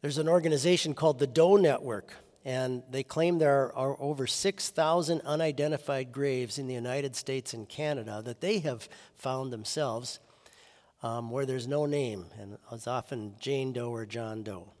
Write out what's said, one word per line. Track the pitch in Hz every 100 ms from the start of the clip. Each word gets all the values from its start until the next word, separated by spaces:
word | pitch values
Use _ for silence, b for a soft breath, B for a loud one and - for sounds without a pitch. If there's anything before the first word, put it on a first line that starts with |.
There's | 143 143
an | 156
organization | 175 165 151 147 180 170
called | 139 160 135
the | 139
Doe | 123 170 202
Network, | 175 131 135 107 - - - _ 135
and | 127 127 127 -
they | 131
claim | 131 - 165 175
there | 156 139 131 -
are | 135 139
over | 139 147 127
six | - 196 196 -
thousand | - 156 170 160 165 -
unidentified | 151 160 139 147 151 - 135 127
graves | 123 139 127 120 147
in | 131
the |
United | 127 120 131 143
States | 120 - 135 123
and | 117 104
Canada | - 151 143 110 107
that | 117 120
they | 175 214
have | 156 123 - B B _
found | 131 131 131
themselves, | 117 107 - 143 113 123 - b b b b b b b b
um, | 117 117 117
where | 123 135
there's | 131 120
no | 143 147
name, | 147 127 104 85 107
and | 101 104 -
it's | 117 120
often | 127 - 127 104 101
Jane | - 139 131
Doe | 123 120
or | 117 110
John | 113 113 110
Doe. | 110 95 95 _